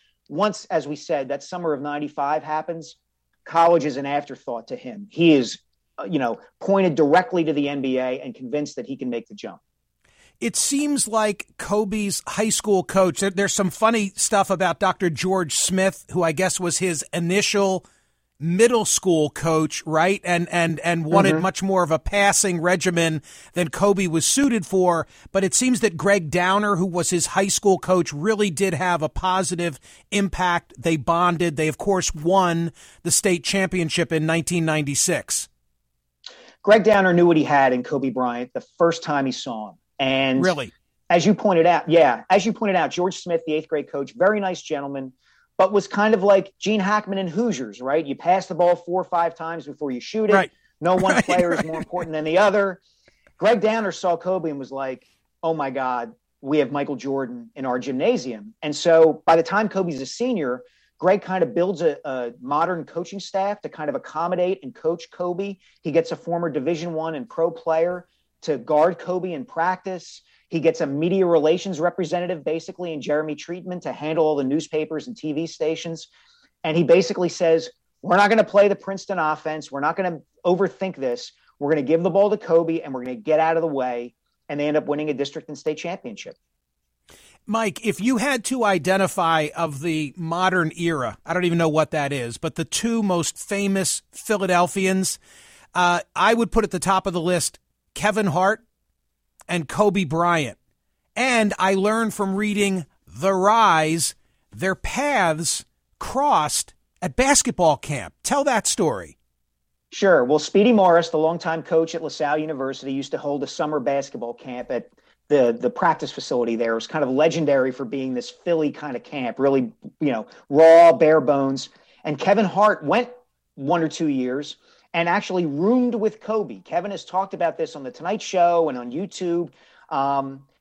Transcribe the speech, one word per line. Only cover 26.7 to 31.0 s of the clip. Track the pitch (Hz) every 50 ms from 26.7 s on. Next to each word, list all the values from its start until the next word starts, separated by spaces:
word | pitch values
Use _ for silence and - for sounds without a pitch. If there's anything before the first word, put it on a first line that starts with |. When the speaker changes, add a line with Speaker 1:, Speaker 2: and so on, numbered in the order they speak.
| 202
Speaker 2:
who | 160 185
was | 196 165 180 160 -
his | 185 170 151
high | - - 190 196 196
school | - - - 202 190 170
coach, | - - 185 180 165 -
really | 147 143 156 214 220 202 214 202
did | 156 135 196 190 170
have | - 185 180 175 160 156
a | 147
positive | - - 185 185 185 190 185 - 185 170 175 170 139 - _ - - - _ _
impact. | - 202 202 185 - - 180 180 175 170 - _ - -
They | - 170 165
bonded. | 156